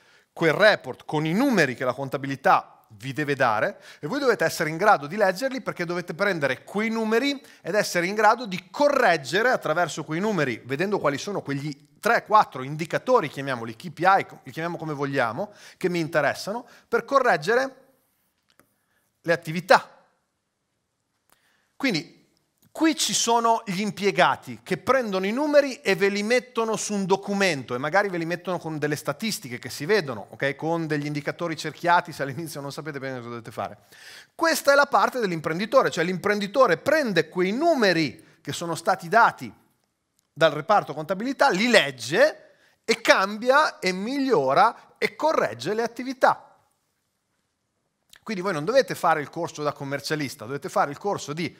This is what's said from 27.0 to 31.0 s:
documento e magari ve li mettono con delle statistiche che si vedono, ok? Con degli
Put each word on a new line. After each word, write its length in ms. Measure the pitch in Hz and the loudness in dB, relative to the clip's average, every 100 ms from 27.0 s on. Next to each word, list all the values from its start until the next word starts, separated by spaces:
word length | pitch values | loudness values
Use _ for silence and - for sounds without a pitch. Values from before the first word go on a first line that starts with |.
| 190 | 0
documento 720 | 196 196 196 196 147 120 123 | 0 0 0 2 0 -4 -6
e 20 | |
magari 300 | 143 180 208 | 0 0 0
ve 100 | 175 | -2
li 80 | 165 | -4
mettono 320 | 175 175 175 | -6 -4 -6
con 200 | 160 156 | -6 -4
delle 180 | 147 147 | -2 -2
statistiche 640 | - 139 226 - 127 120 | -4 -6 -4 -6 -8 -12
che 100 | 131 | -12
si 160 | - 147 | -8 0
vedono, 400 | 214 147 110 95 | 0 0 -8 -12
ok? 260 | 113 139 143 | -6 -4 -4
Con 320 | 156 170 160 | -4 -4 -2
degli 180 | 151 | -4